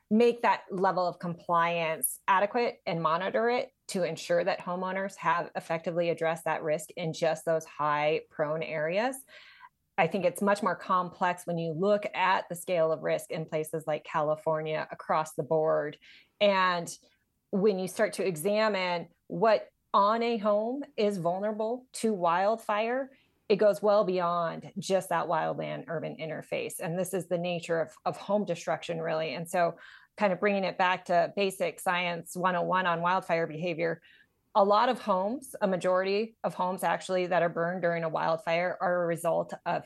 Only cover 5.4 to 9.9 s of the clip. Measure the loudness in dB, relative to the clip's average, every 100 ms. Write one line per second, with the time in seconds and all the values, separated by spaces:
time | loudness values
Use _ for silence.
5.4 | 0 -6 -4 -4 -2 0 0 0 0 -2
6.4 | -2 -2 -2 -4 -4 -8 -6 -2 0 0
7.4 | -2 -2 -4 -4 0 2 2 0 -2 -4
8.4 | -4 -2 -4 -4 -2 0 -2 -4 -12 -20
9.4 | -20 -20 -20 _ _